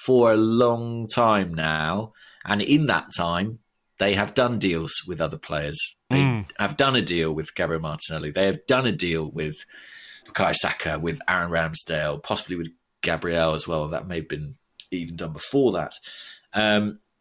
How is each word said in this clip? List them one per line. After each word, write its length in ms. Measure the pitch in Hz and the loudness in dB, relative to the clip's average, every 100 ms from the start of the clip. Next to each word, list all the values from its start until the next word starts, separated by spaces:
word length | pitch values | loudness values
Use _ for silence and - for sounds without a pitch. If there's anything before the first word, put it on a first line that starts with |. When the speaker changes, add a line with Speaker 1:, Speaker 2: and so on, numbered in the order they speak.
| - | 4
Speaker 1:
for 260 | 127 117 | 6 6
a 60 | 110 | 6
long 720 | 110 117 120 117 117 117 113 | 4 4 4 2 -4 -6 -2
time 460 | - 113 104 90 | 2 4 4 2
now. 600 | 80 80 78 78 95 113 _ - - - | -2 -2 0 0 -2 -4 _ -20 -10 -2
And 160 | 104 | 0
in 240 | - 147 143 | 4 4 4
that 200 | 85 - - | 0 0 0
time, 420 | 85 85 104 117 _ _ _ - | 0 0 -2 -6 _ _ _ 0
they 140 | 98 98 | 2 2
have 180 | 107 | 0
done 260 | - 120 113 | 2 2 2
deals 320 | 98 82 80 - 90 | 0 0 -2 -6 -6
with 140 | 82 | -4
other 160 | 80 78 | -4 -4
players. 420 | - 76 73 78 - - - | -8 -6 -4 -4 -6 -8 -2
They 80 | 135 | 2
Speaker 2:
Mm. 280 | 139 113 90 - | 2 0 -6 -4
Speaker 1:
have 180 | 104 - | -4 2
done 180 | 139 127 | 2 2
a 60 | |
deal 300 | 90 85 80 | 2 0 0
with 240 | 78 78 - | -2 -6 -4
Gabriel 260 | 82 82 | -2 -2
Martinelli. 500 | 78 78 - 80 73 | -4 -2 -2 -2 -4
They 160 | 82 98 | 0 0
have 180 | 80 - | 0 0
done 180 | 131 127 | 2 2
a 60 | |
deal 380 | 82 87 80 78 | 0 0 -2 -2
with 240 | 80 78 76 - - - - - - - | -4 -6 -8 -16 -20 -20 -20 -20 -20 -8
Bukayo 280 | - 95 - | 0 2 2
Saka, 440 | - - 80 78 | 2 -2 -4 -2
with 200 | 85 78 - | -4 -4 -2
Aaron 240 | 90 87 | 0 0
Ramsdale, 680 | 82 82 80 - 80 76 73 | 0 0 -2 -2 -2 -2 -4
possibly 320 | - 104 - 87 | -4 -6 -4 -6
with 140 | 85 _ _ - | -8 _ _ -6
Gabriel 520 | - 82 87 85 80 | -4 -2 0 2 2
as 140 | 78 - | 0 -2
well. 200 | 80 76 | -2 -2
That 200 | 78 92 | -6 -6
may 100 | 85 | -8
have 100 | 78 | -6
been 280 | 73 73 69 _ - - | -8 -10 -14 _ -20 -8
even 240 | 92 85 85 | -8 -6 -8
done 160 | 82 | -8
before 380 | 76 - 143 127 | -8 0 2 4
that. 200 | 90 71 - - - - - _ | 2 -4 -10 -16 -16 -16 -18 _
Um, 460 | 101 107 107 104 - _ _ | 0 4 4 2 -6 _ _